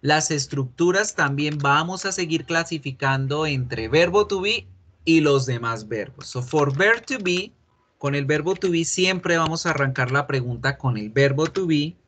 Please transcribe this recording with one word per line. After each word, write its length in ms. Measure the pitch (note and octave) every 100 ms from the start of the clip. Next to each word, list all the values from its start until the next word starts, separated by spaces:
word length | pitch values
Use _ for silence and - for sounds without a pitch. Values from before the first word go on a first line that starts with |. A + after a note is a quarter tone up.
Las 300 | C3+ D3+ D#3
estructuras 840 | D3+ C3+ C3+ C3 - E3+ F#3 G#3+ -
también 420 | D3 C#3 D3+ D3+
vamos 480 | C#3 C#3+ E3 F#3 G3
a 60 |
seguir 320 | F#3+ F3 D#3+
clasificando 1000 | - E3 E3 D#3+ C#3+ C3 C#3 C3+ C3+ D3 D#3
entre 420 | C#3 B2 A#2 A2+
verbo 400 | C#3 F3 F#3+ G#3
to 120 | G3
be 280 | G3 A#3 - - _ _ -
y 100 | D#3+
los 260 | D3+ C#3 B2+
demás 420 | A#2+ A#2 A2+ G#2+
verbos. 400 | A2 G2 - -
So, 140 | B2+
for 340 | B2 D#3 C#3+ C#3
verb 280 | G3 A#3 -
to 120 | C4
be, 300 | F#3 F3+ G3+ _ _ _ _ _
con 160 | C#3+
el 100 | C#3+
verbo 300 | C#3 D3+ D3+
to 160 | F#3+ F#3+
be 140 | E3+
siempre 520 | E3 - F#3 F#3 F3 E3+
vamos 300 | D#3+ E3 E3+
a 40 |
arrancar 400 | D3+ C3+ C3 B2+
la 140 | C#3 C#3+
pregunta 520 | C3+ B2 A#2+ C3+ C3+
con 180 | B2+ A#2
el 140 | G#2+
verbo 360 | B2 C#3 C3+ D#3+
to 200 | F#3+ F#3
be 300 | D3+ D3+ E3+